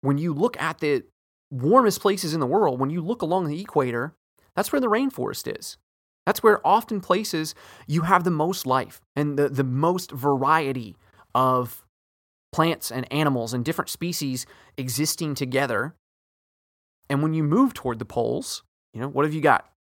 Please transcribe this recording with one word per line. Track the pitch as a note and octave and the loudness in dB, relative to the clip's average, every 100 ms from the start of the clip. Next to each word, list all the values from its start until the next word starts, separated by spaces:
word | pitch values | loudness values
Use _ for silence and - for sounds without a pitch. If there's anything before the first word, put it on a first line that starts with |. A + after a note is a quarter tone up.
When | C3+ C#3 | 0 0
you | E3+ | 0
look | D3 A3+ - | 0 0 0
at | D#3 D#3 | -6 -2
the | D3+ C#3 - _ _ _ _ | 0 0 -2 _ _ _ _
warmest | C3+ C3 A#3+ A#3 - | -4 4 6 6 2
places | G#3 G3 F3 | 0 0 -2
in | D#3+ | -2
the | B2+ | 2
world, | F3+ F#3+ B2+ | 2 2 2
when | C3+ | -2
you | E3+ | -2
look | E3 A#3+ | -4 -4
along | D#3+ F#3 E3 | 0 0 0
the | D3+ | -4
equator, | G3+ - B2+ A#2 C#3 - _ _ _ - | -2 -2 0 -2 -4 -8 _ _ _ -4
that's | G#3 | -2
where | C#4+ | 0
the | B3 | 2
rainforest | G#3+ C4+ - A#2 - - - | 2 0 -4 -6 -6 -8 -10
is. | - - _ _ _ _ - | -12 -16 _ _ _ _ 0
That's | G#3+ | 4
where | A3+ G#3+ - | 6 4 4
often | G#3 - G#3 | 2 2 -8
places | F3+ F3+ G#3 E3 D#3+ - - - - | 0 -2 0 -4 -4 -8 -20 -20 -4
you | D#3 | -2
have | E3 F#3 | 4 4
the | F3 | 4
most | D#3+ D#3+ F#3 C3 | 0 0 -2 0
life | B2+ A2+ - _ - | 0 -2 -12 _ -4
and | D3 C#3+ | -2 2
the, | C#3+ | 0
the | C3+ | 0
most | C3+ B2+ D#3+ F3+ F3+ | 0 2 0 0 -4
variety | C#3 C#3 C#3 C3+ D#3 C#3+ C3 A2 - _ _ _ | -4 0 2 2 2 2 -6 -8 -16 _ _ _
of | B2 C3 B2+ B2 - _ _ _ _ _ _ _ | 0 2 2 0 -8 _ _ _ _ _ _ _
plants | - E3 E3 - | 0 0 0 -6
and | A#2+ B2+ | -8 -4
animals | C#3+ D3+ C3 A2+ | 0 0 0 -2
and | B2 | -4
different | A#2+ D3+ - | -2 -4 -4
species | - E3+ E3+ C#3 B2+ - - - - | -6 -6 -4 -6 -6 -10 -18 -20 -10
existing | B2+ A#2 D#3 - D#3+ C#3 | -6 -2 -2 -2 -4 -4
together. | C3 B2+ C#3 G#2+ C3 - _ _ _ _ _ _ _ _ _ _ _ | -2 -2 0 -2 -4 -8 _ _ _ _ _ _ _ _ _ _ _
And | C#3 | 0
when | D#3 | 0
you | D#3+ | 0
move | D3 F3+ C4+ | 2 4 2
toward | - B2+ A#2 | 0 -6 -6
the | A#2 | -6
poles, | - A#2 A#2+ - - _ _ _ | -2 -2 -2 -6 -12 _ _ _
you | A2 | -10
know, | C3+ | -6
what | C#3+ | -2
have | D3+ | -2
you | D#3 | 2
got? | D3+ A#2+ - _ | 2 2 0 _